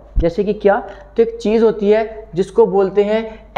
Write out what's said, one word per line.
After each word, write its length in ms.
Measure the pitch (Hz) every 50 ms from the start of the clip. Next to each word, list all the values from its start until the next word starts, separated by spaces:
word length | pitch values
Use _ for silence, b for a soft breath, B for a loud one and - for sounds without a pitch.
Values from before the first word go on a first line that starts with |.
| - - - -
जैसे 260 | 170 170 170 208 196
कि 80 | 208 202
क्या, 240 | 208 - 196 196 247 - B B B B - -
तो 60 | -
एक 140 | 226 226 226
चीज़ 280 | - - 208 220 226 226
होती 260 | 220 214 - 202 202
है 380 | 214 220 220 214 - - - - 160
जिसको 320 | 165 190 - - 233 226 190
बोलते 360 | 185 196 196 185 190 208 202
हैं 180 | 208 214 220 226 B B B B - -